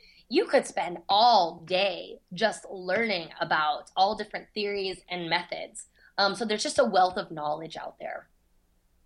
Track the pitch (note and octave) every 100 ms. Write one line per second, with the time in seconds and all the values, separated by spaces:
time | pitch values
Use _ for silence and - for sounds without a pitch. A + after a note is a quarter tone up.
0 | - _ _ C#4+ - C4 - G3+ E3+ F3
1 | - G3+ A#3+ G#3+ E3 E3+ E3 F3+ G3 E3+
2 | F#3 - _ F3+ G#3+ - - G3 F3+ G3+
3 | A3+ F3+ D#3 - E3+ D#3+ D3+ D3 - F3+
4 | G3 G#3 G#3 F3 D#3+ G#3+ G3+ G3+ F#3+ F#3
5 | - F3+ E3 F3 - E3 - - - _
6 | _ - G3 F#3 A3 G#3+ D4+ C#4+ A#3+ F#3
7 | F#3 G3 F3 D#3 D3+ D#3 D#3+ D3+ - -
8 | D3+ - - _ _ _ _ _ _ _